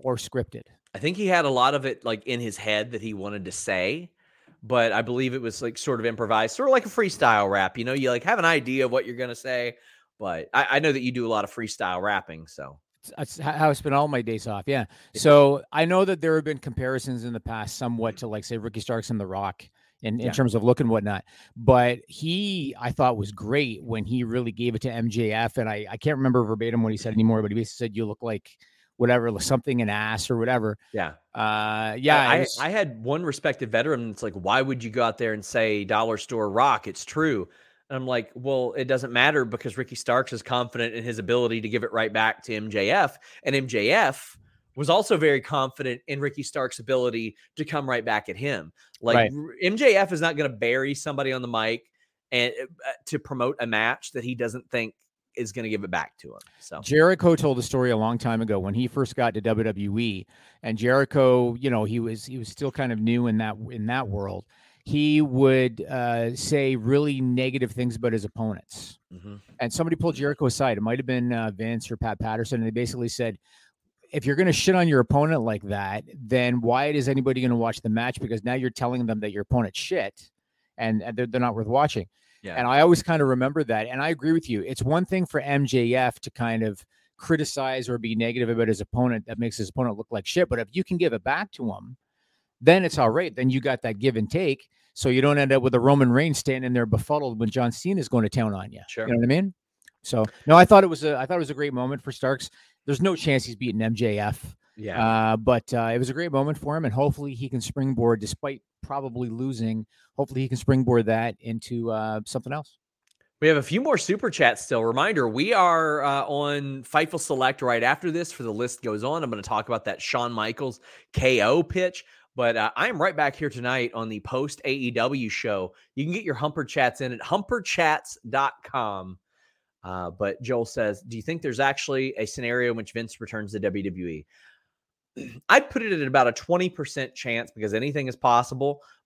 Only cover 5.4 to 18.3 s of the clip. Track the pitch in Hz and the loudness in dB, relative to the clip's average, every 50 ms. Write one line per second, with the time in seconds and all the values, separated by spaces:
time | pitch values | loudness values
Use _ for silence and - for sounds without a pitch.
5.4 | 120 113 107 - 127 117 117 - - 147 127 117 110 117 113 113 117 101 113 110 | -6 -8 -8 -6 -8 -8 -8 -6 -4 -4 -2 -2 -2 -4 -2 -2 -2 2 2 2
6.4 | 110 113 - - 269 269 262 247 - 208 - 233 214 185 - - 147 120 110 104 | 2 0 -2 -2 2 4 4 2 2 0 -2 -2 -2 0 0 2 4 6 6 6
7.4 | 101 95 101 98 95 92 - 120 113 127 135 143 131 127 123 120 123 185 233 208 | 4 2 2 2 0 0 -2 -4 -6 -4 -2 -2 0 0 0 0 0 0 0 2
8.4 | 170 165 165 147 120 123 131 135 131 123 120 131 92 117 120 120 127 123 120 - | 4 2 2 2 0 -2 -2 0 0 2 0 -2 -2 -2 -6 -8 -8 -8 -8 -10
9.4 | - 131 127 123 120 120 117 _ _ _ _ _ _ _ _ - 104 92 82 80 | -6 -4 -4 -4 -4 -4 -8 _ _ _ _ _ _ _ _ -8 -6 -6 -6 -6
10.4 | 78 - - 131 135 98 131 147 156 156 135 135 123 127 123 123 117 113 110 104 | -6 0 2 2 2 4 2 2 2 2 0 0 -2 -4 -4 -2 -2 0 0 0
11.4 | 101 - - 123 113 104 - - 107 92 90 90 95 104 101 92 - - 80 80 | -2 -4 -6 -8 -8 -8 -6 -6 -4 -4 -4 -2 -2 0 -2 -2 -4 -8 -16 -16
12.4 | 80 - - - 69 67 71 71 _ _ _ _ - - - - 143 - - 160 | -18 -18 -16 -16 -16 -16 -18 -20 _ _ _ _ -20 -18 -12 -12 -12 -12 -10 -8
13.4 | 143 147 160 156 156 151 143 - - 147 139 139 151 151 143 123 113 117 113 104 | -6 -6 0 2 4 4 4 2 0 0 2 2 2 2 0 -2 -2 -2 -4 -4
14.4 | - 113 104 98 92 139 139 131 107 - - - - _ - 151 - 151 147 147 | -4 -6 -6 -4 -2 -2 -2 -2 -2 -4 -10 -20 -20 _ -6 4 8 10 10 12
15.4 | 143 139 143 139 - - - 151 165 170 185 185 196 190 185 151 160 160 160 156 | 10 8 6 2 -4 -4 0 0 2 4 4 4 4 2 0 0 2 2 2 2
16.4 | 147 151 147 127 - 139 117 - 127 127 131 127 - 135 127 117 113 120 117 110 | 0 -2 -6 -6 -6 -8 -6 -4 -4 -2 -2 -4 -4 -4 -6 -6 -6 -8 -8 -8
17.4 | - 117 113 110 104 98 - - 131 120 117 113 113 113 104 - 123 113 | -8 -8 -8 -8 -8 -10 -8 -6 -4 -4 -2 -2 -2 -4 -4 -6 -8 -8